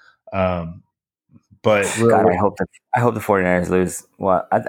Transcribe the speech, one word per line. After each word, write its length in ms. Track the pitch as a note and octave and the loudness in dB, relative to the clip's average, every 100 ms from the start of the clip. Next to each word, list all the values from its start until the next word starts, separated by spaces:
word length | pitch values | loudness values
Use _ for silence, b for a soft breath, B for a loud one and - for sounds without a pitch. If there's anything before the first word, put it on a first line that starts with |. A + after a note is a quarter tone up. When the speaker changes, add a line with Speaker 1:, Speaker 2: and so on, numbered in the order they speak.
| b b - | b b -10
Speaker 1:
Um, 520 | F#2+ F#2 F2+ E2 F#2 _ _ _ _ _ _ _ _ | -4 -2 -2 -8 -14 _ _ _ _ _ _ _ _
but 220 | - G#2+ F#2+ A2+ | 0 2 0 0
real 140 | A#2 | 2
Speaker 2:
God, 100 | G2+ | 4
I 20 | |
Speaker 1:
world 160 | F#2 F2+ | 2 2
Speaker 2:
hope 180 | G2+ - | -2 -2
the, 80 | F2+ _ _ B2 | -10 _ _ 0
I 40 | |
hope 140 | A#2+ A2 | 0 0
the 40 | |
forty-niners 500 | G2+ G2 F2+ F2+ F2 | 0 0 2 0 0
lose. 380 | F#2 F2+ - - - | 0 0 -4 -14 -6
Well, 300 | G2 F2+ - | -2 -2 0
I, 120 | A2 | -4